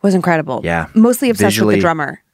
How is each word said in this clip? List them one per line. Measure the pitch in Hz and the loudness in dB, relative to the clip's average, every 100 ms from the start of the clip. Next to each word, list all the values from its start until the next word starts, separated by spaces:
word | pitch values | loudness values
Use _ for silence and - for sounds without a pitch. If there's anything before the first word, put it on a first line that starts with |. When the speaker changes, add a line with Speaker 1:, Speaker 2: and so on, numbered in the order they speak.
Speaker 1:
was | 202 | 2
incredible. | 185 175 165 156 127 - | 0 0 -2 -2 -6 -4
Speaker 2:
Yeah. | - 80 | -4 -2
Speaker 1:
Mostly | - 233 240 240 | 2 2 2 -2
obsessed | 208 202 202 | 0 0 2
Speaker 2:
Visually. | 214 202 | 2 2
Speaker 1:
with | |
the | |
drummer. | 180 160 139 - _ | 0 -2 -6 -10 _